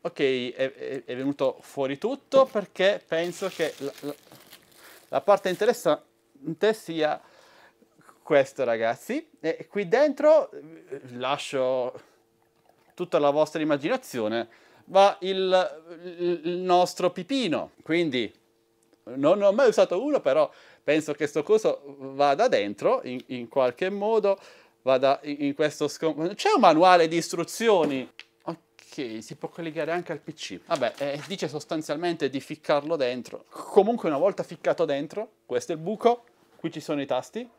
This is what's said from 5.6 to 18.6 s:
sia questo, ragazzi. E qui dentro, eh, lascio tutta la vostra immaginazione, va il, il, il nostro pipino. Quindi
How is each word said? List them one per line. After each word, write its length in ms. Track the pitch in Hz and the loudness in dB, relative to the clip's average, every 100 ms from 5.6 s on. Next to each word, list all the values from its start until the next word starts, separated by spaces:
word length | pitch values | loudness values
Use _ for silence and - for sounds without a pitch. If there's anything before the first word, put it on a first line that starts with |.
| 220 226 170 151 _ _ _ _ 139 160 208 | 0 0 0 -2 _ _ _ _ -10 0 0
sia 480 | 220 - 165 151 147 - _ _ _ - _ _ _ - _ | 0 -6 -2 -2 -2 -10 _ _ _ -20 _ _ _ -20 _
questo, 420 | - 147 135 - | 2 4 4 -2
ragazzi. 640 | 123 113 113 120 - 269 330 _ | -2 0 0 -2 -6 -8 -8 _
E 260 | 156 165 - | -6 -6 -6
qui 180 | 202 190 | -6 0
dentro, 640 | 233 302 269 302 311 214 | 2 2 4 6 6 4
eh, 480 | 143 147 160 - 139 131 123 | -8 -18 -20 -14 -14 -12 -6
lascio 840 | 127 139 - 135 127 131 123 - - _ _ _ _ _ _ _ _ | -2 -2 -2 -2 0 0 -2 -8 -20 _ _ _ _ _ _ _ _
tutta 240 | - 175 165 | -10 -2 2
la 120 | 143 | 4
vostra 300 | 143 151 165 | 4 2 0
immaginazione, 880 | 156 147 147 254 - 127 107 117 110 - _ _ _ | 0 0 0 -4 -4 -4 -2 -2 -6 -12 _ _ _
va 300 | 190 202 - | 6 6 4
il, 640 | 190 190 190 185 180 151 160 165 | -4 -2 2 2 0 -6 -20 -18
il, 360 | 180 170 175 175 | -16 -6 -4 -2
il 140 | 156 175 | -4 -4
nostro 520 | 185 180 180 - 180 | 2 2 2 0 -4
pipino. 600 | 180 180 269 220 131 76 _ | -2 -6 -4 -2 -2 -6 _
Quindi 500 | - 160 170 127 104 _ _ _ | -4 -2 0 -2 -4 _ _ _